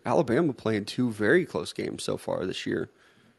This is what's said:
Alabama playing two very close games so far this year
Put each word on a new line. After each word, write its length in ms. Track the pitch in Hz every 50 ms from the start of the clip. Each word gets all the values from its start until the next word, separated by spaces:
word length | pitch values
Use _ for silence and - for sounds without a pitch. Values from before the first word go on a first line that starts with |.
| -
Alabama 480 | - 127 156 156 123 113 147 170 151 120
playing 320 | - - 107 110 101 101
two 260 | - - - 127 120
very 340 | 107 101 104 101 147 185 160
close 280 | - - 80 76 - -
games 300 | - 104 - - - -
so 140 | - - -
far 280 | - - - - -
this 200 | 92 - - -
year 240 | - 104 - - - _ _ _ _ _ _ _ _ _